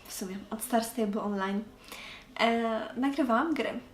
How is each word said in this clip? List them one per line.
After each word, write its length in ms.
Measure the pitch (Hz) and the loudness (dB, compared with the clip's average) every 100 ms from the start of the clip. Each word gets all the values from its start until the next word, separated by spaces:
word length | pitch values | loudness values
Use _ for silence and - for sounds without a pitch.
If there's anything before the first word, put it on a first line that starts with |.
| - | -14
w 60 | |
sumie, 240 | - 190 196 - | -10 -8 -8 -8
od 120 | 220 | -8
Star 220 | - 240 | 0 2
Stable 380 | 226 - 214 202 | 2 0 0 0
Online. 420 | 202 202 190 202 220 - - - - - - - | 0 0 0 -2 -4 -12 -16 -14 -14 -16 -14 2
E, 420 | 233 233 226 220 - - | 2 4 2 -2 -4 0
nagrywałam 560 | 269 277 262 226 320 | 0 2 4 4 4
gry. 160 | 277 220 226 - | 2 0 -4 -10